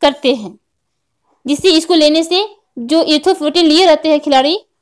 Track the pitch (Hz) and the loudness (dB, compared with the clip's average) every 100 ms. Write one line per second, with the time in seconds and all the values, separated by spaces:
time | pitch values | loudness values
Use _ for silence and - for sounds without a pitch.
0 | 285 277 262 247 190 - _ _ _ _ | -2 0 -2 -2 -6 -16 _ _ _ _
1 | _ _ _ _ 254 285 381 320 320 339 | _ _ _ _ -6 -2 0 0 2 2
2 | 302 311 330 359 415 - _ - 233 320 | 2 0 0 -2 -4 -10 _ -12 -4 -2
3 | 311 302 370 370 294 339 330 311 370 302 | 0 0 0 -2 -2 0 2 2 2 2
4 | 311 302 302 269 285 403 - _ | 2 -2 0 0 0 -2 -8 _